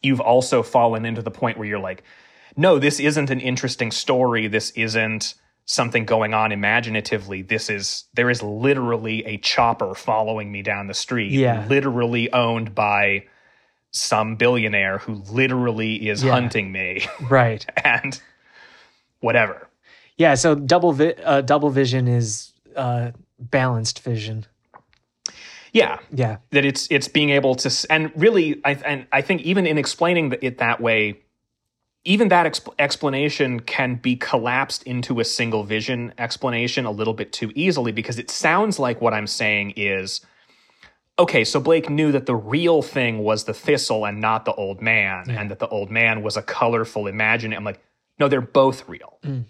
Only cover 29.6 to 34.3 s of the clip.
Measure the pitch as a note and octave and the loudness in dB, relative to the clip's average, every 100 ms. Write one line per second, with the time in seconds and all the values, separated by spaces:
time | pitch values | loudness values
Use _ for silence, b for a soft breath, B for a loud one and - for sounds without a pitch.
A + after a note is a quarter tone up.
29.6 | F3 D#3 C#3 - E3+ F3 D3+ B2 C3 B2 | 2 0 -2 0 2 2 0 -2 -4 -2
30.6 | A#2 A#2 A#2 A2 G#2 G#2 _ _ _ _ | -2 0 2 2 0 -4 _ _ _ _
31.6 | _ _ _ _ - G3+ A3+ F3+ E3 - | _ _ _ _ 0 2 4 4 2 -2
32.6 | - - C#3+ - D3+ C3+ D3 D3 C3+ A#2+ | -12 -4 -2 0 -2 0 -2 0 -2 -2
33.6 | - - B2+ B2 B2+ B2 - | -4 -2 -2 -2 -2 -2 0